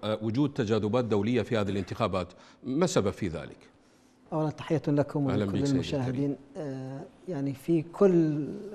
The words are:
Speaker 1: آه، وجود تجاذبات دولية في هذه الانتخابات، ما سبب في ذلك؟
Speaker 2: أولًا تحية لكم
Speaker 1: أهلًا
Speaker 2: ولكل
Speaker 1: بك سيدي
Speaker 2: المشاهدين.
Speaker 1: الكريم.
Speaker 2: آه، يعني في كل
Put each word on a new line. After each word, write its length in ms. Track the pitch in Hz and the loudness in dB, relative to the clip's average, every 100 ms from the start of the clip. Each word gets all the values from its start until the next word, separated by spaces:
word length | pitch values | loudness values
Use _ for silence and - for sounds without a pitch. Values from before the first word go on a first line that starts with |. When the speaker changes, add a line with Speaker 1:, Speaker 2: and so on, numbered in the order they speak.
Speaker 1:
آه، 160 | 104 107 | -4 -2
وجود 320 | 110 113 147 | -2 0 0
تجاذبات 520 | 143 107 110 104 120 117 | 0 0 2 2 0 2
دولية 360 | 107 104 123 | 2 2 0
في 160 | - 117 | 0 0
هذه 120 | 101 | 0
الانتخابات، 580 | 101 92 - 107 92 87 - - - | -2 -4 -2 0 0 -4 -10 -20 -14
ما 240 | - 135 180 | -6 0 2
سبب 220 | - 98 | 2 0
في 180 | - 98 | 0 -4
ذلك؟ 440 | 80 67 - - _ _ _ _ _ - | -4 -10 -16 -20 _ _ _ _ _ -6
Speaker 2:
أولًا 160 | 160 156 | -2 -2
تحية 320 | - - 156 - | -4 -2 0 2
لكم 420 | 147 139 151 139 | 2 2 0 0
Speaker 1:
أهلًا 160 | 131 98 | 2 0
Speaker 2:
ولكل 140 | 135 | 0
Speaker 1:
بك 60 | 139 | 2
سيدي 100 | 131 | 0
Speaker 2:
المشاهدين. 340 | - 147 127 | 0 -2 -2
Speaker 1:
الكريم. 260 | 127 143 135 - - | 0 -2 -4 -10 -10
Speaker 2:
آه، 440 | 147 135 131 135 - - - | -8 -8 -10 -12 -14 -14 -8
يعني 260 | 151 139 | -4 -4
في 280 | 131 - 170 | -4 0 0
كل 680 | 147 - 202 175 160 151 139 - 202 | 0 4 6 6 4 0 -4 -8 -8